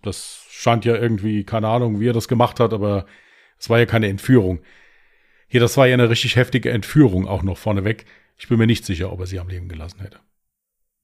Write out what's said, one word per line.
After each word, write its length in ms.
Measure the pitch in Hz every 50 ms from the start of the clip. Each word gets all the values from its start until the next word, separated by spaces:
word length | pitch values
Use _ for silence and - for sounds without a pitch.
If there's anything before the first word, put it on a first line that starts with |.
Das 420 | _ 104 - - - - - - - _
scheint 360 | - - - 120 117 113 98
ja 100 | 117 117
irgendwie, 480 | 107 120 117 113 98 101 110 107 104
keine 260 | 98 - 117 113 107 110
Ahnung, 300 | 113 123 123 117 104 101
wie 100 | 110 120
er 40 |
das 160 | 117 113 - -
gemacht 320 | 127 113 120 120 - -
hat, 120 | 120 107
aber 340 | 113 104 104 104 101 98 95 - - _ _ _ _ _ _ _ _ _
es 100 | - -
war 120 | 117 117
ja 60 | 120
keine 220 | - - 113 110 101
Entführung. 520 | 98 98 - - 131 120 95 92 92 87 - _ _ _ _ _ _ _ _ _ _ _ _ _ _ _ _ _
Hier, 120 | - 123
das 160 | 120 113 -
war 100 | 139 135
ja 80 | 127 127
eine 140 | 123 123 113
richtig 280 | 117 - - 120 -
heftige 340 | 120 127 - - 123 110 -
Entführung 560 | 113 107 95 - - 156 151 113 90 92 95
auch 160 | 98 98 92
noch 160 | 87 95 87 -
vorneweg. 480 | - 110 104 101 95 104 113 - - _ _ _ _ _ _ _
Ich 100 | - -
bin 100 | 120 113
mir 80 | 113
nicht 200 | 113 117 - -
sicher, 260 | - 95 78 - 95
ob 80 | 87 90
er 60 | 92
sie 140 | 92 95 90
am 80 | 87 90
Leben 200 | 92 87 87 90
gelassen 320 | 87 78 82 85 - -
hätte. 200 | 98 95 - - _ _ _ _ _ _ _ _ _ _ _ _ _ _ _ _